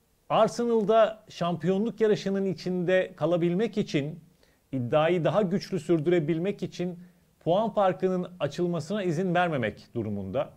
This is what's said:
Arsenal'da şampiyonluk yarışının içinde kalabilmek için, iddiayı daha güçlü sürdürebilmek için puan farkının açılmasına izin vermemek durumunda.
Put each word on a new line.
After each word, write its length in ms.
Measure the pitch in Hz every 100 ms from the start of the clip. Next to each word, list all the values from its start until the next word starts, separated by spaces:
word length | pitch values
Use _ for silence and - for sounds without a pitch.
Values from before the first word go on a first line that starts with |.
| _ _ -
Arsenal'da 920 | 160 220 - 240 226 202 220 214 - -
şampiyonluk 720 | - 175 175 165 190 233 -
yarışının 440 | 220 185 190 196 196
içinde 680 | 170 180 180 175 185 - -
kalabilmek 600 | 156 175 175 175 226 214
için, 420 | - 156 143 180 - _ _ _ _
iddiayı 520 | 131 120 151 160 175
daha 180 | 156 180
güçlü 380 | 185 190 - 185
sürdürebilmek 840 | 180 170 151 175 147 160 190 202
için 360 | 165 - 175 175 - _ _ _
puan 300 | 160 185 226
farkının 540 | - 190 185 190 185 175 -
açılmasına 640 | 147 - 175 170 156 214
izin 320 | 180 151 190 170
vermemek 520 | 180 143 110 - - 117
durumunda. 540 | 107 101 95 92 156